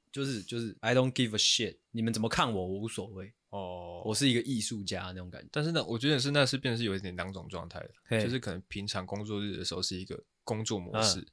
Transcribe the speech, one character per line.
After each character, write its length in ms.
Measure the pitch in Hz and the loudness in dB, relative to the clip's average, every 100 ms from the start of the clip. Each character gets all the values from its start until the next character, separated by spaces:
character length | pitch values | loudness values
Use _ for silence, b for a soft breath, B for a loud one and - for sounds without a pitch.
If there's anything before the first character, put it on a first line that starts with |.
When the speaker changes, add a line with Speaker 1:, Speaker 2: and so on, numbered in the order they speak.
| _ | _
Speaker 1:
就 140 | 139 139 | -4 -2
是， 180 | 117 | -2
就 160 | 92 120 | -4 -6
是 160 | 113 - | -6 -2
I 120 | 110 | 4
don't 200 | 127 131 | 6 6
give 160 | 123 117 | 4 2
a 80 | 107 | 4
shit， 400 | - - 104 - _ | 4 4 2 -4 _
你 100 | 113 | 0
们 100 | 113 | 2
怎 100 | 110 | 2
么 60 | 110 | 2
看 260 | - 139 | 4 2
我， 140 | 98 92 | 2 0
我 120 | 98 | -2
无 100 | 113 | -4
所 180 | - 101 | -6 -8
谓。 260 | 95 98 - _ | -10 -14 -18 _
Speaker 2:
哦。 500 | 101 90 90 87 87 | -8 -6 -8 -8 -4
Speaker 1:
我 100 | 107 | 0
是 140 | 107 139 | 4 4
一 60 | |
个 80 | 120 | 4
艺 180 | 127 120 | 2 -2
术 240 | - 110 | -2 -4
家 200 | 95 92 | -4 -4
那 100 | 92 | -6
种 160 | 92 90 | -8 -10
感 120 | - | -12
觉。 60 | - | -6
Speaker 2:
但 100 | 151 | -2
是 80 | 156 | 0
呢， 100 | 165 90 | 0 0
我 120 | 113 | 0
觉 120 | 139 | 2
得 100 | 139 | 2
是， 120 | 139 | 4
那 140 | 147 127 | 4 4
是 120 | 131 | 2
变 160 | 135 | 0
成 40 | 117 | 0
是 60 | |
有 100 | 113 | 0
一 60 | 95 | 0
点 160 | 95 90 | -2 -4
两 160 | 95 | -4
种 160 | 95 80 | -6 -8
状 220 | 87 85 | -8 -8
态 100 | 87 | -10
了。 100 | - - | -12 -16
Speaker 1:
嘿。 180 | - 113 | -2 0
Speaker 2:
就 80 | 117 | 2
是 80 | 127 | 0
可 140 | 110 | -4
能 100 | 90 - | -6 -8
平 180 | 101 104 | -6 -4
常 200 | 98 92 | -4 -4
工 180 | 101 | -6
作 180 | 107 104 | -4 -2
日 140 | 104 92 | -2 -4
的 80 | |
时 100 | 87 | -4
候 80 | 90 | -2
是 140 | 92 90 | -2 -4
一 80 | |
个 180 | 95 - - _ | -6 -10 -12 _
工 220 | - 110 110 | -4 -2 -2
作 120 | 104 | -4
模 240 | 85 110 | -2 2
式， 180 | 107 90 | 4 2
Speaker 1:
嗯。 80 | - | -4